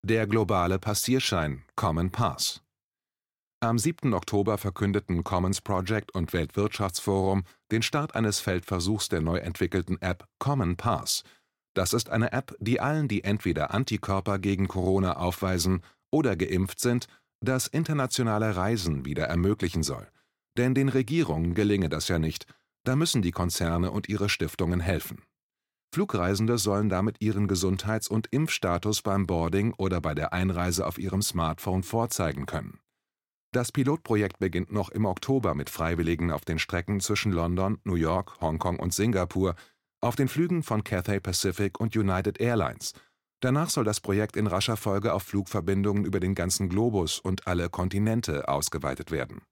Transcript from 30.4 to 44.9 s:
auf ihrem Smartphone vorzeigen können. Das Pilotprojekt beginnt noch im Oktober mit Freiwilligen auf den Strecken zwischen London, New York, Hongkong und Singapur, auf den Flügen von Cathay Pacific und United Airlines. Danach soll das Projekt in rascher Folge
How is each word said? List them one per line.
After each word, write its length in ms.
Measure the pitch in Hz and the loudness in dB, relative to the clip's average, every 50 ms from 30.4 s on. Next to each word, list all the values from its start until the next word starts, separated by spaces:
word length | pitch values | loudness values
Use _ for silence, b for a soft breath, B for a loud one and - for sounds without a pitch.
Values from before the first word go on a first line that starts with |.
| 92 95 87 87 87 90 85 87 - | 0 0 0 0 0 0 0 0 -2
auf 100 | - 85 | -2 -4
ihrem 240 | - 95 95 92 98 | -6 -6 -2 -2 0
Smartphone 640 | 101 - - 87 82 80 78 - - 98 92 95 | -2 0 -2 0 -2 -2 -2 -4 -4 -2 -2 -2
vorzeigen 640 | 92 - - 113 117 113 - - 87 78 67 65 69 | -2 -2 -2 -2 -2 -2 -2 -2 -2 -2 -2 -4 -8
können. 340 | - - 78 50 50 - _ _ _ _ _ _ _ _ _ _ _ _ _ _ _ | -6 -6 -8 -8 -8 -16 _ _ _ _ _ _ _ _ _ _ _ _ _ _ _
Das 200 | - 123 120 - | -2 -2 -2 0
Pilotprojekt 680 | - 147 135 139 151 - _ - 113 104 104 95 - _ | 0 0 2 2 0 0 _ 0 2 2 2 0 0 _
beginnt 340 | 98 92 80 90 92 - | -2 0 0 -2 -4 -2
noch 160 | 104 107 98 - | -2 -2 -2 -2
im 160 | - 98 110 | -2 -2 0
Oktober 500 | 98 90 - - - 135 135 107 92 69 | 0 -2 -4 -2 0 0 2 2 0 0
mit 140 | 71 67 - | -2 -4 -6
Freiwilligen 640 | - - 80 82 85 82 85 82 85 78 85 85 | -4 -2 0 0 0 0 2 0 0 0 0 -2
auf 160 | 78 76 - | -2 -2 -4
den 120 | - 82 78 | -4 -4 -4
Strecken 420 | - - - 87 87 - 104 98 | -2 -2 -2 -4 -2 -2 -2 -2
zwischen 300 | - - 104 - - 110 | 0 0 -2 0 0 0
London, 460 | 92 82 85 85 90 90 95 98 107 - _ | 2 2 0 0 0 0 0 0 -2 -4 _
New 120 | 101 90 | -2 0
York, 440 | 85 80 78 87 95 104 - - - | 2 2 2 0 0 -2 -6 -8 -4
Hongkong 380 | 85 80 80 85 - - 90 - | -2 -2 -2 0 0 -2 -2 0
und 160 | - 90 - | -2 -2 0
Singapur, 600 | - 104 120 113 92 90 87 - 92 95 92 85 B B B B B B B _ _ | 2 2 2 2 2 0 0 0 0 0 0 0 B B B B B B B _ _
auf 160 | - 120 117 | -2 -2 2
den 120 | - 139 123 | 2 0 0
Flügen 340 | - 151 170 170 180 170 | 2 0 0 2 0 -2
von 200 | 151 - 117 104 | 0 0 -2 -2
Cathay 380 | - - 104 92 87 - 101 98 | 0 0 -2 -2 0 0 -2 -2
Pacific 580 | - 98 90 - - 98 90 - 101 98 - - | -2 -2 -2 0 0 0 0 0 -2 -2 0 -2
und 160 | 117 110 - | -4 0 0
United 460 | 110 104 98 90 92 - 104 98 - | 2 2 2 2 2 0 -2 -2 0
Airlines. 540 | 117 120 120 110 82 65 57 - - - B B B B B B B _ _ _ | 0 2 2 2 0 0 -4 -6 -10 -10 B B B B B B B _ _ _
Danach 280 | - 127 131 147 165 160 | 0 2 2 2 2 0
soll 160 | - 147 117 | 0 0 2
das 160 | 107 104 - | 0 0 -2
Projekt 380 | - - 98 104 107 104 - 95 | 0 0 2 2 2 0 0 -2
in 80 | 107 | 0
rascher 320 | 104 85 95 104 - 113 107 | 2 2 0 0 0 -2 0
Folge 340 | - 107 | 0 0